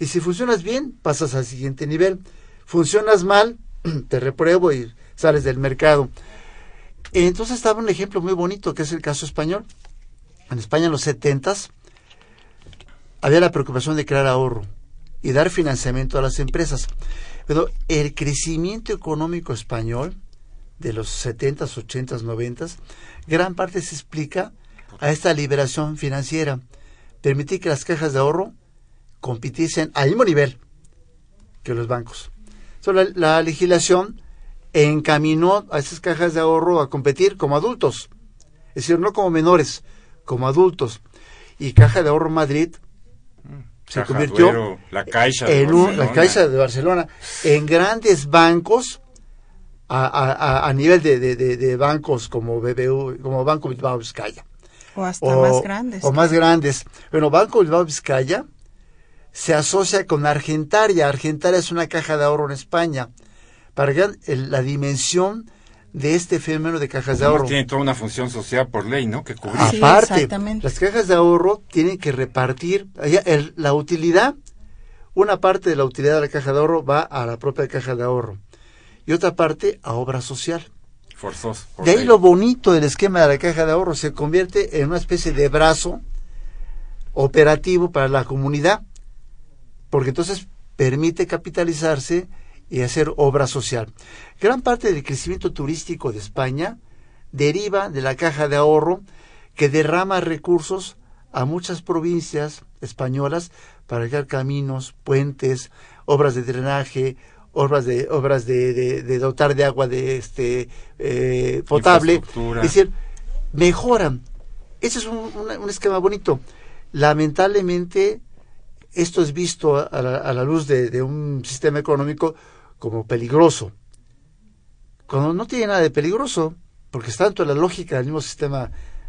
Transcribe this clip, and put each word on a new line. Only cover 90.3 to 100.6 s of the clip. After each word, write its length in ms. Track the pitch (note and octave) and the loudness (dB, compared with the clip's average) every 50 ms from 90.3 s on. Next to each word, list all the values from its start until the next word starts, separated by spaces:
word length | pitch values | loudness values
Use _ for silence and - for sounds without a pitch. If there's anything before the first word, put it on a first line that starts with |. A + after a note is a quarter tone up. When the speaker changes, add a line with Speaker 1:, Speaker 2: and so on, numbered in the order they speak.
| G3+ F3+ - - - - - - - | -6 -10 -10 -14 -20 -20 -20 -12 -4
Speaker 1:
permite 500 | - C3+ C3 B2+ C#3+ D#3 E3 E3+ - F#3 | -2 0 0 0 0 0 0 0 0 -2
capitalizarse 1040 | F3 - D#3+ - F#3 D#3+ - F3 E3+ E3 D3 D#3+ D#3+ D#3 C3+ C3 - E3+ F3 F#3 - - - - - - - - - | -2 -4 -6 -8 -6 -4 -2 -2 -2 -2 -2 -2 -2 -2 -2 -2 -2 -2 -4 -4 -4 -10 -18 -18 -18 -20 -20 -16 -8
y 120 | - B2+ B2+ | -4 -4 -4
hacer 300 | B2 - D#3+ D#3 D3+ - | -2 0 0 0 0 0
obra 300 | - D3 C#3 C3 C#3+ C#3 | 2 2 2 4 2 0
social. 460 | B2 - C#3 A#2+ - C3 A#2+ A2 A2+ - - - - - - - - - - | 0 -2 -6 -6 -6 -6 -6 -8 -8 -12 -20 -20 -20 -20 -20 -20 -20 -6 -2
Gran 200 | - G3+ B3+ B3+ B3+ | 0 0 0 2 0
parte 300 | B3 A#3+ A#3+ A#3+ A3 F#3 | 0 0 0 0 0 -2
del 100 | D3 C3+ | -2 -4
crecimiento 480 | - C#3+ C3 - E3 F3+ F#3 - F#3 - | -6 -8 -6 -6 -6 -6 -6 -6 -6 -6
turístico 600 | - D3 C#3 D#3+ D#3+ - - F3 C#3+ - C3+ G#2+ | -6 -6 -6 -6 -6 -8 -10 -10 -8 -6 -8 -8
de 60 | G#2 | -8
España 600 | G2+ - - - C3+ C3 C3 C#3+ E3 G3+ A#3 - - - - - - - - - - - - | -12 -10 -6 -4 -4 -4 -4 -4 -6 -6 -8 -12 -20 -20 -20 -20 -20 -20 -20 -20 -20 -12 -4
deriva 560 | C3 C#3+ D3 D#3 F#3+ G#3 G#3 F#3+ G3 G3 G3+ | 0 0 0 0 0 -2 -2 -2 -2 -2 -4
de 120 | D#3+ C3+ C3 | -6 -4 -4
la 120 | C3+ C3 | -4 -2
caja 320 | B2+ E3+ E3 D3+ C#3+ D3+ C#3+ | -2 -2 -2 -2 -2 -2 0
de 80 | C#3 | 2
ahorro 460 | C#3+ D3 D3+ D#3 D#3 D3 E3 F#3 F#3+ - - - - - - - - - - _ | 2 4 4 4 4 4 2 -2 -4 -6 -14 -20 -20 -20 -20 -20 -20 -20 -16 _
que 140 | - D3+ C#3+ | 0 0 2
derrama 520 | C3+ D#3 D#3 D3+ D#3 F3 F#3 F#3+ G3 F#3 | 2 2 2 2 0 0 0 0 -2 -2
recursos 760 | E3+ E3+ E3 D3 - - F3 E3+ | -2 -2 -4 -4 0 0 0 0